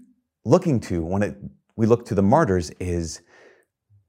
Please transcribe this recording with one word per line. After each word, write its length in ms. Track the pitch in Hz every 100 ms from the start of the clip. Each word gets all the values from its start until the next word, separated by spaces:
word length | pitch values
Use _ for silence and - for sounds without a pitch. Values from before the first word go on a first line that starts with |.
| _ _ _ _
looking 360 | 107 170 175 120
to 240 | - 87
when 180 | 82 98
it, 140 | 101 - - - _ -
we 100 | 110
look 180 | 117 -
to 100 | 92
the 60 |
martyrs 480 | 98 143 139 92 82 -
is 400 | 90 85 80 - _ _ - _ _ _ _ _